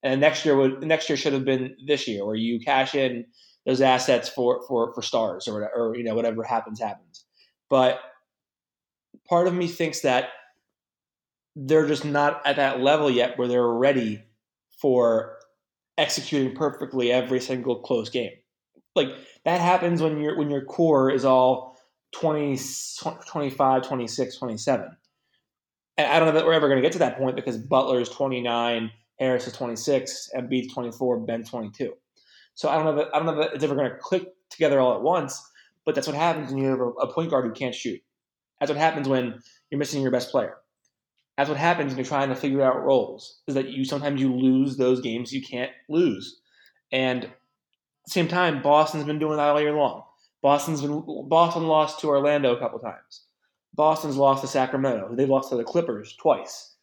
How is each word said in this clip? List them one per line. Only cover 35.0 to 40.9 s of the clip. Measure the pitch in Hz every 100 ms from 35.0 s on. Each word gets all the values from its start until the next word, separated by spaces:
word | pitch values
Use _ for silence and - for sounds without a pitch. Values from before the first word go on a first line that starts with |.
once, | 127 180 139 - - _ _ _ -
but |
that's | 147 135
what | 143
happens | 165 156 139
when | 135
you | 135
have | 131
a, | 123
a | 120 131
point | - 165
guard | 143
who | 120
can't | 110 131
shoot. | - 123 92 _ _ _ _ _ _
That's | 143
what | 147
happens | 160 156 135
when | 131 123 113 _ _ _
you're | 143
missing | 143 147
your | 135
best | 127 123
player. | 135 101 - _ _ _